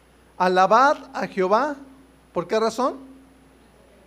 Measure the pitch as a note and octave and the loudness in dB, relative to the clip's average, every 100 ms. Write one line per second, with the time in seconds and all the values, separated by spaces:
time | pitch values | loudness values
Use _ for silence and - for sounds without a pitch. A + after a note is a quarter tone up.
0 | _ _ _ - F#3 F#3 F#3 A3 C#4 D4+ | _ _ _ -2 0 2 4 4 4 0
1 | - - F3+ - F#3 G#3+ D4 C#4+ - - | -8 -10 -8 -4 0 0 0 -6 -16 -20
2 | _ _ _ F3 E3+ G#3+ A3 A#3 C4+ C4+ | _ _ _ -10 -4 -2 -2 -2 -6 -6
3 | - - _ _ _ _ _ _ _ _ | -16 -20 _ _ _ _ _ _ _ _